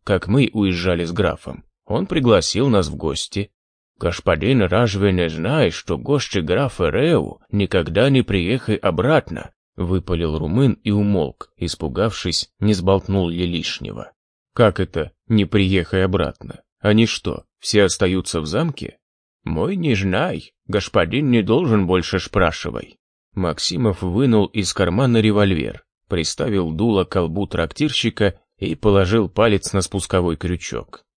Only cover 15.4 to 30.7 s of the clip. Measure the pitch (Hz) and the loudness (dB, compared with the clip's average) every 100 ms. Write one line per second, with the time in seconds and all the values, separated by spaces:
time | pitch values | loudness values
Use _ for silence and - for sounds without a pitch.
15.4 | 95 104 95 95 82 95 92 92 71 - | 2 2 2 2 0 0 0 0 -2 -6
16.4 | - - _ _ 104 107 113 - - - | -16 -18 _ _ 2 4 4 0 -8 -10
17.4 | - _ - 104 95 - 92 92 - 85 | -12 _ -2 2 2 2 0 0 -2 -6
18.4 | 76 107 165 - - - _ _ _ _ | -4 -4 -4 -6 -12 -16 _ _ _ _
19.4 | - 80 117 196 156 101 98 95 170 90 | -6 -4 -2 -2 0 0 0 0 -2 -6
20.4 | - _ - 101 - 104 82 123 143 117 | -12 _ -4 -4 0 0 2 0 2 2
21.4 | 95 131 160 107 87 92 - 92 - 98 | 4 2 4 2 2 0 0 -4 -2 0
22.4 | 85 - 78 57 - _ _ _ _ 101 | 0 0 -8 -10 -12 _ _ _ _ -4
23.4 | 87 - - 139 113 90 92 98 135 107 | -4 -2 -4 0 0 0 -2 2 4 4
24.4 | 95 107 92 - 87 98 131 113 107 104 | 2 -2 -4 0 0 2 2 4 4 4
25.4 | 101 82 60 - _ _ - 87 80 - | 2 0 -4 -8 _ _ -6 -4 -4 -4
26.4 | - 98 82 80 117 98 87 95 82 92 | -2 -2 -2 0 0 2 0 0 -2 -4
27.4 | 95 85 82 - 147 - 117 - 101 - | -4 -4 -4 -2 -4 -2 -2 0 0 -2
28.4 | _ - 98 - 104 98 92 113 90 - | _ -10 -8 0 4 4 4 2 0 2
29.4 | 113 101 - 98 - 98 - 95 87 78 | 2 2 0 -4 -2 -6 -2 0 0 -2
30.4 | 87 87 - | -4 -6 -6